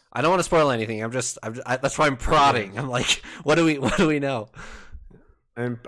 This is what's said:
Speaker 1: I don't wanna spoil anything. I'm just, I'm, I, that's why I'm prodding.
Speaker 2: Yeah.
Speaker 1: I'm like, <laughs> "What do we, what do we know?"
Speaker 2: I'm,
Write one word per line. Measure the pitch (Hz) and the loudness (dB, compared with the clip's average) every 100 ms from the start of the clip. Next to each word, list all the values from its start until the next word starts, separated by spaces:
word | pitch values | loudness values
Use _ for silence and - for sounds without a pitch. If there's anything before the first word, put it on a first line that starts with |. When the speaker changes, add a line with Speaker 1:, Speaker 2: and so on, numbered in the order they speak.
| _ | _
Speaker 1:
I | 117 | -2
don't | 147 | 0
wanna | 185 | 0
spoil | 170 170 147 | 2 4 4
anything. | 120 110 110 | 2 -2 -4
I'm | 113 | -4
just, | 127 120 - | -4 -6 -6
I'm, | 110 117 123 | -10 -10 -6
I, | 127 | -2
that's | 135 - | -2 0
why | 156 | 0
I'm | 131 | 0
prodding. | - 156 143 127 101 | 2 4 4 4 -2
Speaker 2:
Yeah. | 98 | -6
Speaker 1:
I'm | 135 | -4
like, | 123 - - | -2 0 -2
<laughs> | - - | -4 -6
"What | 143 156 | 0 4
do | |
we, | 165 147 | 4 2
what | 131 - | 0 2
do | 165 | 2
we | 151 | 2
know?" | 139 127 107 - - - - - - - _ _ _ - | 0 -4 -6 -14 -18 -18 -18 -18 -20 -20 _ _ _ -8
Speaker 2:
I'm, | 120 117 | -6 -6